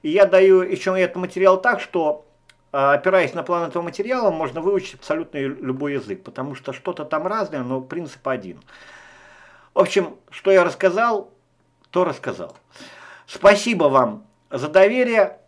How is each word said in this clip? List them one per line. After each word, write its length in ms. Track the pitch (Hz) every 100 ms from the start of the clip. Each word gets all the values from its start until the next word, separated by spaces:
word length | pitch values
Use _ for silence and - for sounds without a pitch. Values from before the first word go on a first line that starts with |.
И 60 | 156
я 160 | 175 196
даю 360 | 190 190 185
еще 340 | 180 185 190 185
этот 200 | 185 180
материал 440 | 185 - 190 185
так, 200 | 240 208
что, 460 | - 180 151 151 _ _ _ _ _
э, 60 | 139
опираясь 560 | 139 143 185 185 160
на 100 | 170
план 260 | - 175 165
этого 120 | 170
материала, 480 | 170 170 208 254 220
можно 320 | 160 151 165
выучить 340 | 170 196 190 -
абсолютно 440 | - 160 165 147
лю-, 160 | 135 143
любой 320 | 131 131 143
язык, 300 | 139 101 95
потому 300 | - - 135
что 200 | 131 -
что-то 320 | 131 - 175 202
там 200 | 208 185
разное, 380 | 220 202 143
но 180 | 123 131
принцип 460 | 127 170 160 - -
один. 340 | 127 95 85 _ - - - - - - - - _ _
В 60 | -
общем, 360 | 180 196 170 - _
что 220 | - 190
я 120 | 190
рассказал, 680 | 175 - 190 185 233 214 - _ _ _ _ _ _
то 160 | 180 180
рассказал. 500 | - - 95 82 - _ - - - - - _
Спасибо 600 | - 202 202 233 208 151
вам 400 | 135 120 104 _ _ _
за 200 | 135 147
доверие. 680 | 165 202 247 247 226 185 -